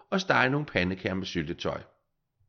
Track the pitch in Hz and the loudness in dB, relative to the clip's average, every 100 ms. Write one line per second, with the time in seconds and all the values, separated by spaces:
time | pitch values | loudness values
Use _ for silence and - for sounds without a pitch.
0 | - 196 - 131 127 143 147 101 90 95 | -4 -2 2 4 4 2 0 0 2 0
1 | 104 95 92 90 78 85 90 - - _ | -2 -2 -2 -2 -2 -4 -4 -6 -8 _
2 | _ _ _ _ | _ _ _ _